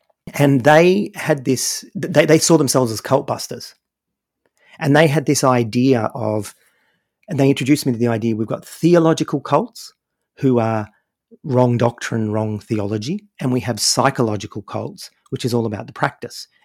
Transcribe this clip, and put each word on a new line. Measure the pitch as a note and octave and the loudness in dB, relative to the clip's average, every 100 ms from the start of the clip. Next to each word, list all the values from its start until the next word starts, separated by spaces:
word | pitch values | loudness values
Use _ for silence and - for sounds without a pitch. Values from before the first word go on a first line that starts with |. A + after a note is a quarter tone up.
| _ _ - | _ _ -16
And | - C#3+ C#3 | 0 2 4
they | C#3+ D#3 F3+ G3 F#3+ | 6 6 6 2 -2
had | - D3 D3+ B2+ | -8 -2 -2 -2
this, | B2+ - - - | -4 -4 -8 -12
they, | F#3+ C#3 D3 D#3+ | -12 -2 2 4
they | D#3 | 4
saw | - D#3+ | 4 2
themselves | C#3 C3+ B2 | 4 0 0
as | G#2+ | -4
cult | - C3+ C#3+ | 0 -2 0
busters. | B2 - A2+ - _ _ _ _ _ _ _ _ _ _ - | -8 -8 -14 -16 _ _ _ _ _ _ _ _ _ _ -6
And | D#3 | 2
they | D3 D#3+ | 4 4
had | D3+ | 2
this | C#3 C#3 | 0 0
idea | C3+ B2 A2+ B2 C3 B2 A2 | 2 2 0 0 2 2 0
of, | - G#2+ G#2+ G2+ - _ _ _ _ _ _ - | -4 -4 -4 -6 -14 _ _ _ _ _ _ -10
and | C#3+ | 0
they | C#3 | 2
introduced | C#3 C#3 D3 C#3 | 2 0 0 0
me | |
to | A2+ | -2
the | A#2+ | -2
idea, | A2+ A#2 A2 | 0 -2 -4
we've | A2 | -4
got | C3+ | -6
theological | - - E3 F3 D#3+ D#3 D3+ C#3+ | -10 -2 2 4 4 2 -2 -6
cults | - C#3+ A#3+ - - _ _ _ _ _ | 0 0 0 -10 -20 _ _ _ _ _
who | C3+ A#2+ | 0 2
are | A2+ A2 G#2+ _ _ _ _ _ | 0 -2 -6 _ _ _ _ _
wrong | - B2 B2 A#2+ | -4 2 2 2
doctrine, | A#2+ - - A#2 G#2+ | 0 -2 -8 -4 -4
wrong | G#2+ A2 G#2 | -4 -4 -6
theology, | - G#2+ G2+ G#2+ A2 G3+ - - | -6 -6 -4 -6 -6 -10 -12 -8
and | B2+ | -4
we | B2+ | -4
have | G#2+ A2 | -4 -4
psychological | - - B2+ C#3 A#2 G#2 G#2+ A2 | -2 0 0 0 -2 -2 -8 -14
cults, | - G#2+ G#2+ - - _ _ | -12 -10 -10 -14 -20 _ _
which | C3 | -8
is | B2+ | -4
all | A#2+ A2+ | -2 -2
about | G#2 A#2+ | -6 -10
the | |
practice. | - - - - - - _ | -4 -4 -4 -14 -16 -20 _